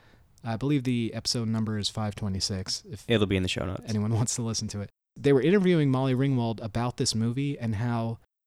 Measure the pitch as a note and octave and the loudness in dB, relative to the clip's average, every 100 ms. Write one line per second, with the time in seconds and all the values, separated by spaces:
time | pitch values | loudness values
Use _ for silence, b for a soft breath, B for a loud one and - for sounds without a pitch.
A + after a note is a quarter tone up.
0 | b b b _ A#2 A2+ C3+ D3 B2+ A#2+ | b b b _ -6 -2 0 0 2 0
1 | A2+ A2+ - B2+ A2 A2 G#2+ G#2+ G2 - | 0 -4 -4 -2 0 0 0 -2 -4 -4
2 | G#2+ G#2 G#2+ F#2+ - F#2+ F#2+ - G#3 B2+ | -6 -4 -4 -4 -4 -4 -6 -8 -8 -12
3 | - A2+ G2+ G2 F2+ - F#2 G2 B2 G#2+ | 0 2 4 2 0 -2 -4 -6 -4 -2
4 | G#2 A2 B2 - A2+ A2 G#2+ G#2 G2 _ | 0 0 0 -2 -4 -4 -6 -8 -10 _
5 | _ - C#3+ C#3 C3 G3+ F#3 F3 C#3+ C3 | _ -2 4 6 6 4 6 4 4 4
6 | C3+ B2+ C#3 C3 A#2 G#2+ A2+ A2+ A#2+ - | 2 2 2 2 0 -2 -4 -4 -4 -2
7 | C3 A2 A2+ A#2+ C#3+ C#3+ A2+ G#2 A#2+ A#2 | -2 0 0 0 -4 -4 -4 -2 -2 -2
8 | A2+ A2+ _ _ | -2 -6 _ _